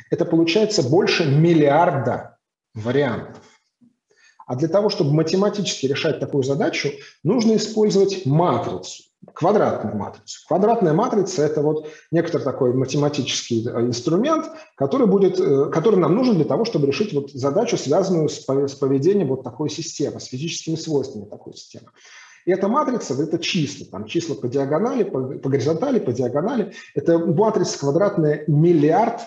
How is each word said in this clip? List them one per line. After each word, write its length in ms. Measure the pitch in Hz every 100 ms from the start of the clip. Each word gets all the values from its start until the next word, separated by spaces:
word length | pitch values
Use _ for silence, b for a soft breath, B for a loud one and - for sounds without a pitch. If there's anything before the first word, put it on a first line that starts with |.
| B
это 140 | 139 165
получается 580 | 165 165 190 214 214
больше 420 | 127 160 220 - 160
миллиарда 1120 | 143 165 160 143 143 175 139 113 104 - _ _ _ _ 117
вариантов. 680 | 107 131 139 101 76 - - _ _ _ _ _ _ b b b b
А 80 | 127
для 120 | 156
того, 220 | 185 208
чтобы 240 | 202 151
математически 720 | 151 160 190 202 202 180 - 131
решать 320 | 139 160 -
такую 240 | 139 143
задачу, 460 | 131 143 277 - 143 - B B
нужно 320 | - 247 220 220
использовать 680 | - - 214 185 190 190 131
матрицу, 800 | 151 175 123 92 90 - - - _ -
квадратную 640 | - 165 208 135 - 110 104
матрицу. 440 | 98 - - - -
Квадратная 460 | 165 208 233 180
матрица — 500 | 156 247 226 180 - 151
это 160 | 151
вот 260 | 147 156 151 B B
некоторый 320 | 165 165 139
такой 300 | 131 - 127
математический, 920 | 127 131 147 143 143 120 - - 117 113
э, 140 | 117
инструмент, 640 | 120 117 - 170 277 320 320 B B -
который 320 | 139 262 226
будет, 320 | 196 190 180
э, 260 | 180 139 143
который 280 | 151 208 196
нам 160 | 156 196
нужен 200 | 254 196
для 100 | 143
того, 200 | 135 220
чтобы 220 | 165 139
решить 260 | 135 214
вот 180 | 143 139
задачу, 460 | 131 139 143 233 170
связанную 520 | 131 160 180 180 151
с 100 | - -
пов-, 200 | 135 139
с 80 | -
поведением 520 | 135 135 147 202 151
вот 140 | 131
такой 260 | 120 117 151
системы, 500 | 156 156 - 139 110
с 60 | -
физическими 500 | 131 160 - - 160
свойствами 500 | - 143 - 107 101
такой 280 | - -
системы. 340 | - - - - _ B B B B -
И 60 |
эта 160 | 180 196
матрица – 460 | 262 294 247 - 131
это 160 | 151 170
числа, 460 | - 190 135 - -
там 140 | 95 104
числа 300 | 170 - 135
по 120 | 123
диагонали, 560 | 135 135 151 226 269
по, 180 | 196 135 131 -
по 100 | 135
горизонтали, 500 | 135 127 165 277 247
по 140 | -
диагонали. 600 | 123 127 139 190 269 196 B B -
Это 240 | 160 170
матрица 600 | 165 156 214 185 180 -
квадратная 640 | 139 151 202 - 151 147 -
миллиард 720 | 147 170 165 147 170 233 -